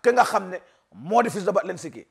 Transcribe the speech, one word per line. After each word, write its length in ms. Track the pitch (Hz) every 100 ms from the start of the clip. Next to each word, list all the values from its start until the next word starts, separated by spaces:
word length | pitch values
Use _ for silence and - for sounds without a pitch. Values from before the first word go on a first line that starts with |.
ki 80 | 240
nga 100 | 247
xam 260 | 226 208 190
ne 80 | 180 _ _ _
moo 280 | - 147 226
di 60 | 233
Fils 160 | 208 185
de 60 |
Batlenski. 540 | 190 185 185 165 117 -